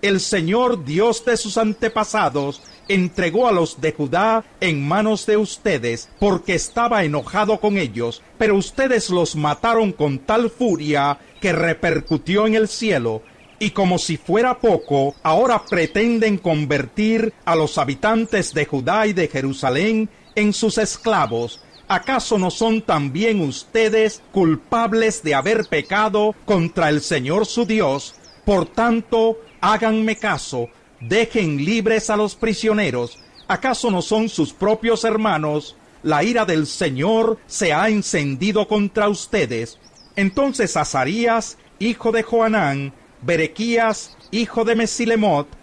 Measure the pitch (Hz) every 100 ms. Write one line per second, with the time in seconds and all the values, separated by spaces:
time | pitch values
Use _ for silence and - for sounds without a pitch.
0 | 202 190 - 202 160 214 254 233 139 156
1 | 226 226 - 226 214 208 220 214 226 220
2 | 214 214 165 131 139 139 - - - 196
3 | 180 - 175 170 247 190 160 - 151 147
4 | 147 165 214 226 - - 190 151 143 185
5 | 214 214 - 214 208 - 214 151 117 117
6 | - - 202 196 - 170 - - 240 226
7 | 165 147 - 196 208 214 208 202 147 107
8 | 117 - - - 220 202 - - 269 240
9 | - 180 165 151 151 147 233 226 214 160
10 | 151 135 - 220 233 - 247 165 147 151
11 | 139 143 - - 196 165 165 160 175 156
12 | - 156 151 196 220 220 214 - 220 160
13 | 117 110 - - - - 214 - 190 180
14 | - 151 - 196 254 247 233 196 - 139
15 | 135 - 160 160 247 226 - 175 160 202
16 | 233 233 220 196 175 151 147 147 131 -
17 | 214 226 220 - - 165 156 - - 139
18 | 208 226 226 208 - 160 147 143 127 202
19 | 214 185 160 147 135 135 131 131 202 220
20 | 220 - - - 208 196 220 - 208 -
21 | - 202 143 117 120 - - - - 190
22 | - 262 - 214 185 - 226 226 214 165
23 | 139 139 220 214 156 123 - 226 220 220
24 | 220 - - 196 170 156 - 233 226 220
25 | 220 - 160 139 147 226 - 156 143 196
26 | 214 208 208 208 - 196 165 - 160 151
27 | 143 156 127 180 214 - 233 220 165 196
28 | - - - - - 208 - - 233 233
29 | 220 233 226 226 - - 185 214 226 220
30 | 220 214 214 160 - 127 120 - _ _
31 | 117 202 226 233 175 143 147 226 214 220
32 | 214 208 214 - 226 208 220 208 190 123
33 | 120 - - - - 190 262 247 240 185
34 | - 220 226 - 151 - 202 220 226 220
35 | 226 220 220 160 151 151 147 - - -
36 | - 151 190 233 202 160 147 - 175 131
37 | 165 226 226 220 - - 185 151 214 214
38 | - 180 143 135 196 214 214 214 202 -
39 | 208 208 - 214 131 117 117 - - -
40 | - - 196 190 277 - 202 170 147 139
41 | 131 208 233 226 - - - - 208 226
42 | 233 226 220 233 220 220 156 139 139 -
43 | - - 123 170 160 - 226 233 226 214
44 | - - - 214 226 - 226 226 226 -
45 | 233 226 208 147 147 -